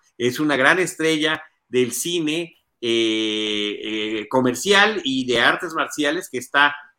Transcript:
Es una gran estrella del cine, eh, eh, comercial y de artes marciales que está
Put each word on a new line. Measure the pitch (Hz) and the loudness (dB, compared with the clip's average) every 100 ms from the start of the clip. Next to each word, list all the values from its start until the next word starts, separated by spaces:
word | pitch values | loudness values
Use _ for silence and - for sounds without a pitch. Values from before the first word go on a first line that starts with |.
| _ - | _ -4
Es | 123 127 | -2 0
una | 151 139 | 0 2
gran | 135 170 | 4 4
estrella | 170 - 160 156 156 156 - _ _ | 0 -2 0 0 0 -4 -8 _ _
del | 123 127 | 0 0
cine, | - 170 175 151 156 170 _ _ _ | -2 -4 -2 -2 -2 -6 _ _ _
eh, | 120 117 113 110 110 107 107 107 104 101 | -2 0 2 0 -2 -2 -2 -2 -4 -6
eh, | 110 107 107 110 104 | -6 -6 -4 -6 -2
comercial | 131 127 123 - 202 202 208 | 0 0 0 2 4 4 2
y | 135 131 127 | -2 -2 0
de | 120 | 2
artes | 127 170 175 | 2 2 -2
marciales | 156 139 - 147 165 185 | -4 -4 -2 -2 -2 -4
que | 127 | -8
está | - 143 143 - - | -2 2 2 2 -12